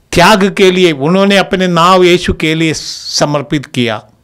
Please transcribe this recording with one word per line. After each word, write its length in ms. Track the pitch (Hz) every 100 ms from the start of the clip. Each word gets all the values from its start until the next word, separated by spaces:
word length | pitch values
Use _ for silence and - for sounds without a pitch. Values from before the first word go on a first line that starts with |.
| _
त्याग 440 | 170 175 214 196 175
के 140 | 185
लिए, 200 | 180 175
उन्होंने 460 | 143 143 185 196 196
अपने 300 | 185 190 185
नाव 360 | 170 175 190
यीशु 300 | 180 180 -
के 220 | 160 160 160
लिए 180 | 160
समर्पित 920 | - - - - - 147 147 135 151 127
किया। 380 | 131 117 107 - _